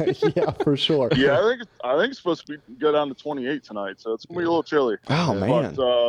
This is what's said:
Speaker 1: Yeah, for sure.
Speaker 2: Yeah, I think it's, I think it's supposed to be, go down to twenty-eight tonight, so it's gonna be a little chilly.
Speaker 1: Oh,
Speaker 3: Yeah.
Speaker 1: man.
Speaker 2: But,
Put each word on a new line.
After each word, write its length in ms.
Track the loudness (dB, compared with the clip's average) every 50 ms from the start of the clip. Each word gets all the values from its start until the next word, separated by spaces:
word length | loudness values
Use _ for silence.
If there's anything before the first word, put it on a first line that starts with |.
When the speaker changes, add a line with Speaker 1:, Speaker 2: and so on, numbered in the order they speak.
| -2 -2 -2 0 0 0 0
Speaker 1:
Yeah, 160 | 0 0 -2 -2 -2 0
for 120 | 0 0
sure. 340 | 0 2 0 2 2 2 2 2
Speaker 2:
Yeah, 240 | 4 4 4 4 4
I 100 | 2 2
think 120 | 0 -2
it's, 100 | -6 -16 _ -8 -4
I 140 | 0 0
think 120 | 2 0 0
it's 80 | -2
supposed 280 | -4 -4 -4 -4 -4 -6
to 100 | -12 -16
be, 160 | -16 _ -18 -6
go 140 | -2 0 2
down 160 | 2 2 0
to 60 | -2 -6
twenty-eight 500 | -8 -8 -8 -6 -6 -4 -4 -6 -6 -8
tonight, 380 | -10 -8 -8 -6 -8 -8 -8
so 100 | -6 -6
it's 140 | -6 -6 -6
gonna 140 | -8 -6 -4
be 40 | -2
a 60 | 0
little 140 | 0 0 0
chilly. 340 | 0 0 2 2 2 0 -4 -2 -2
Speaker 1:
Oh, 240 | 0 0 0 0 0
Speaker 3:
Yeah. 60 | 0
Speaker 1:
man. 360 | 0 2 2 2 0 -2 -2
Speaker 2:
But, 80 | -2 0 2 2 2 2